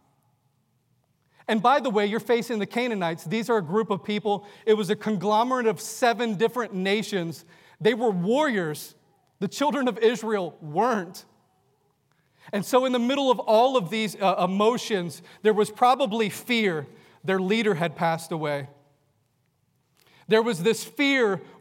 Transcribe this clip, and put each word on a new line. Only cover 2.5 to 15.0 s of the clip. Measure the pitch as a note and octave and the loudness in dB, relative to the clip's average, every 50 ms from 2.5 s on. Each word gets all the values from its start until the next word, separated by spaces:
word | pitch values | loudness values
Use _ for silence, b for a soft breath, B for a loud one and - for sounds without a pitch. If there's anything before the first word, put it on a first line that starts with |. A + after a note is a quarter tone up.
| A#3+ G#3+ | -4 -4
the | G3 | -4
Canaanites. | G3 - A#3+ B3 B3 A3 G3 F3+ E3 E3+ E3 - | -4 -2 -2 -2 -2 -2 -2 -2 -2 -4 -4 -6
These | D#3+ E3+ A3+ A3+ - | -4 -4 -2 0 0
are | A#3 | 0
a | G#3+ | 0
group | F3 C#3+ F3+ A3 A3+ - | 0 0 -2 -2 0 0
of | G3+ F#3 - | -2 -4 -4
people. | - G#3 G#3 - G#3 G3+ G3 - B B B B | -4 -4 -2 -2 -2 -2 -2 -4 B B B B
It | A3+ G#3+ | 2 2
was | G#3+ G#3+ E3 | 2 2 -2
a | G#3+ | -4
conglomerate | G#3+ - G#3+ G#3+ F#3 D#3 G#3 G#3 G#3+ A#3 B3+ C4 B3+ A#3+ | -4 -2 -4 -4 -2 0 2 2 2 2 2 0 0 0
of | A3 G3+ - | 0 -2 -2
seven | - - - - C4 A#3 A#3 G3 B3 A3+ G#3+ | -6 -12 -4 0 2 2 2 2 -2 -4 -2
different | D#3 A3+ - - B3+ A#3 - - | 0 0 0 0 -2 -6 -6 -4
nations. | F#3 F#3 F#3+ G3+ A3 - - F3 F3 E3+ E3 D#3+ - - b b b b b b b | -4 -2 0 0 -2 -2 -2 -4 -4 -4 -6 -8 -12 -16 b b b b b b b
They | D#3+ G#3+ B3 | 0 0 2
were | G#3+ B3 A3+ | 2 0 0
warriors. | G3 F3+ E3+ G3 A#3+ C#4+ D#4 D4 A#3 G3 F3 D#3 D3+ - - - - _ _ _ _ _ _ _ _ - | 0 0 0 2 2 2 2 2 0 0 -2 -4 -6 -8 -12 -16 -20 _ _ _ _ _ _ _ _ -8
The | - | -8
children | - - - C#4 D4 A3 C#4+ B3+ | -6 -2 0 0 0 0 0 0
of | B3+ G3+ A3+ | -2 0 2
Israel | A3+ A3 B3 - - A3 A3 G3+ F3+ D#3+ - - | 2 2 2 2 -4 -4 -2 -2 -4 -4 -8 -12
weren't. | E3 D3+ D3 F3+ A3 B3+ A#3+ G#3 F3 F3 F#3 - - _ _ _ _ _ _ _ _ _ _ _ _ _ _ _ _ _ b b b b b b b b | -12 -6 -2 0 0 2 0 -2 -4 -8 -12 -18 -20 _ _ _ _ _ _ _ _ _ _ _ _ _ _ _ _ _ b b b b b b b b
And | b G3+ F3+ | b -4 -2
so | - - B3+ C4 | 2 2 2 4
in | C4 | 2
the | B3 B3 | 0 0
middle | A#3 A#3+ C#4 C#4 C#4 C4 | 0 0 0 2 2 2
of | A#3+ G3 | 2 0
all | - - A3 A3 A#3+ C4+ C4+ | 2 2 4 4 4 4 4
of | B3 F#3 D3+ | 0 0 -2
these, | G#3+ A3 A3 G3+ - - | -2 -2 -2 -4 -2 0
uh, | G3 F#3+ F3 - | 0 0 2 2
emotions, | F3+ F3+ F#3+ G3 G#3+ A3 B3 A3+ - - A3+ F#3+ | 0 0 0 2 2 2 2 0 -2 -4 -4 -4